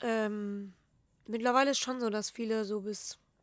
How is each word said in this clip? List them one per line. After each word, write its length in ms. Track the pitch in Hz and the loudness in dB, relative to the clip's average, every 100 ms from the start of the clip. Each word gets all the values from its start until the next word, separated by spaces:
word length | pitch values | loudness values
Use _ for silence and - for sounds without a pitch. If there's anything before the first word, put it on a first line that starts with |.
ähm, 720 | 240 226 214 208 202 202 196 185 _ _ _ _ - | 0 2 0 -2 -4 -6 -8 -14 _ _ _ _ -6
mittlerweile 460 | 226 240 254 269 | 0 4 6 6
ist 60 | 262 | 4
schon 200 | - 254 | 0 -2
so, 80 | 233 | 0
dass 220 | 214 202 | 0 -2
viele 340 | - 226 220 | -4 0 0
so 160 | 202 214 | 0 -2
bis 380 | 196 202 - - _ _ | -4 -6 -8 -10 _ _